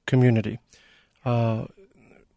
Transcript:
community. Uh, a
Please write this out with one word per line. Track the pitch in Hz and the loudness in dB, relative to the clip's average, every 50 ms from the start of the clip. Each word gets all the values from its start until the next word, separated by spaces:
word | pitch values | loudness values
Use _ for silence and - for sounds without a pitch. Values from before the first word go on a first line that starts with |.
| _ | _
community. | - - 131 127 123 117 113 107 104 107 - _ _ _ - _ _ _ _ _ _ _ _ - | -2 2 4 4 4 4 2 0 -4 -8 -10 _ _ _ -20 _ _ _ _ _ _ _ _ -6
Uh, | 127 120 117 117 113 110 110 - | -4 -2 -2 -2 -2 -4 -6 -8
a | - _ _ - _ _ _ _ _ _ 67 _ _ _ | -12 _ _ -20 _ _ _ _ _ _ _ _ _ _